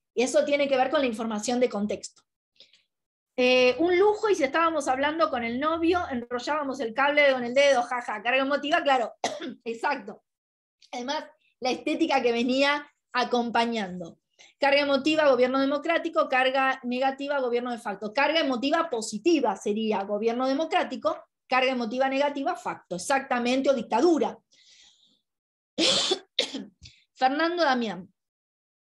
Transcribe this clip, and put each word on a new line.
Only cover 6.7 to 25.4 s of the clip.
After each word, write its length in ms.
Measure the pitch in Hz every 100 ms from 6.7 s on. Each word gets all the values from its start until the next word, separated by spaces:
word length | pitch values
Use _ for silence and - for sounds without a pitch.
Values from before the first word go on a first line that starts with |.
| 269
el 120 | 233
cable 400 | 226 277 294 285
con 120 | 254
el 100 | 240
dedo, 280 | 254 285 254
jaja, 400 | 240 247 247 214
carga 200 | 226 262
emotiva, 400 | 269 285 285 330
claro, 320 | 277 262 214 -
<clears throat> 420 | - - - 214
exacto. 580 | 233 226 294 269 202 - _ _ _ _ _ _ _
Además, 320 | 254 247 302 302 _ _ _
la 100 | 254
estética 500 | - 302 311 320 277
que 120 | 240
venía 540 | 233 240 262 277 294 294 _ _
acompañando. 1080 | 254 240 240 233 233 233 233 190 180 165 - _ _ - _
Carga 220 | 277 277
emotiva, 480 | 285 269 294 311 302
gobierno 320 | 254 247 269
democrático, 680 | 277 285 294 330 330 320 277
carga 500 | 254 254 262 262 262
negativa, 580 | 247 247 269 269 277 285
gobierno 320 | 254 240 247
de 60 | 233
facto. 340 | 226 196 214
Carga 280 | 240 277 320
emotiva 500 | 285 247 277 330 330
positiva 640 | 233 214 208 339 311 233 180
sería 460 | 208 208 220 202
gobierno 440 | 196 208 226 240 262
democrático, 720 | 269 320 359 233 247 302 349 - _ _
carga 200 | 254 254
emotiva 360 | 254 226 254 269
negativa, 480 | 269 285 277 285 349
facto, 400 | 185 165 _ 175
exactamente, 720 | - 277 - 247 240 262 269
o 60 |
dictadura. 640 | 254 - 226 339 294 220 - _ _ _ - - _ _ _ _ _